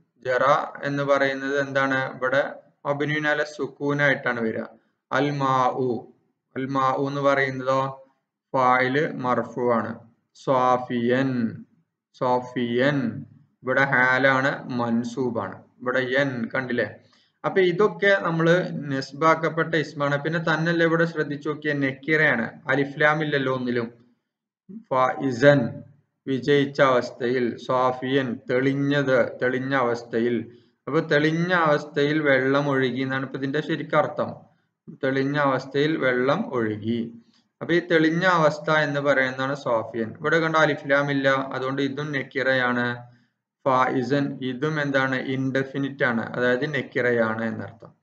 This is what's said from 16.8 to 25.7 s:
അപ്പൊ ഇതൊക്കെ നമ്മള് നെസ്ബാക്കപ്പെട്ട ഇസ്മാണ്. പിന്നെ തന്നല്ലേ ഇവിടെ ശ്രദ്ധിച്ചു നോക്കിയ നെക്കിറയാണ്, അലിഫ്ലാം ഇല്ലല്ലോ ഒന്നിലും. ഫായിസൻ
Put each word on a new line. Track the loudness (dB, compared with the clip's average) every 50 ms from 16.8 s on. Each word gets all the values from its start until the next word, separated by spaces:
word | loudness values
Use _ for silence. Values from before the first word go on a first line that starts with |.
| -2 -2 -6 -16 _ _ _ _ _ _ _ _ -6
അപ്പൊ | -2 2 2 2 2
ഇതൊക്കെ | 4 2 2 0 2 0 2 2 2 2 2
നമ്മള് | -2 0 2 4 4 4 4 2 -2 -6 -8 -6 -4
നെസ്ബാക്കപ്പെട്ട | -4 -4 -6 -8 -4 2 2 2 4 4 0 -2 -2 -2 -2 0 0 -2 -2
ഇസ്മാണ്. | -4 -4 -4 -2 -2 -2 -2 -2
പിന്നെ | -4 -4 -2 0 0
തന്നല്ലേ | 0 0 0 0 2 2 2 2
ഇവിടെ | 2 2 0 0
ശ്രദ്ധിച്ചു | -2 -4 -4 -4 -6 -6 -6 -6
നോക്കിയ | -6 -4 -2 -2 0 0 0
നെക്കിറയാണ്, | -2 -2 -6 -2 0 2 2 4 2 2 0 -2 -6 -8 -4 0 0
അലിഫ്ലാം | 2 2 0 -2 0 2 2 2 4 2 0
ഇല്ലല്ലോ | -2 -2 0 0 0 -2 -2
ഒന്നിലും. | -2 -2 -2 -2 -2 -4 -10 -18 -20 _ _ _ _ _ _ _ _ _ _ _ _ -20 -20 -20 -8 _
ഫായിസൻ | 0 2 2 2 0 -2 -2 -4 0 6 6 8 8 6 2 -2